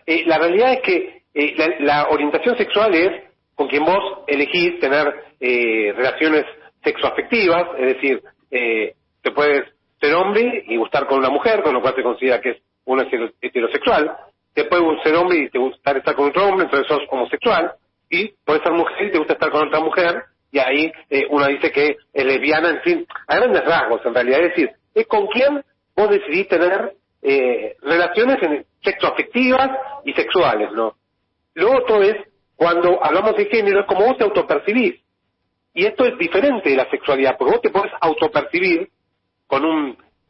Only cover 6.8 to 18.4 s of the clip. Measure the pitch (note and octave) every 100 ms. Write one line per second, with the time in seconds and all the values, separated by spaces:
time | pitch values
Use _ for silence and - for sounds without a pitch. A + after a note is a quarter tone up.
6.8 | D3+ - C3+ - - A#3+ F#3+ E3+ F3 -
7.8 | B2+ - C#3 B2 - _ _ B2+ A#2 A2+
8.8 | G#2 - _ _ C3 D3 D3 C#3 - _
9.8 | _ _ D3 E3 F#3+ G#3 A#3+ A#3+ - A2+
10.8 | A2 D3 C#3 C#3 C3 C#3+ A3+ G#3+ D3+ C3
11.8 | B2 C3 B2+ A2+ B2+ A#2 - - _ _
12.8 | - C3 B2 A#2+ A2+ - B2+ B2+ A#2 C#3+
13.8 | - F#3+ D3+ - - _ _ - D3 F3+
14.8 | E3 D3+ D#3 D#3+ F3+ F3 C3+ B2+ C3 -
15.8 | - C3+ D#3 C#3+ C#3+ F3+ G3+ F#3+ D#3 C#3
16.8 | C3 D3 D3 C3 A#2 C#3 D#3+ F#3 E3+ -
17.8 | _ _ _ F3 G#3+ -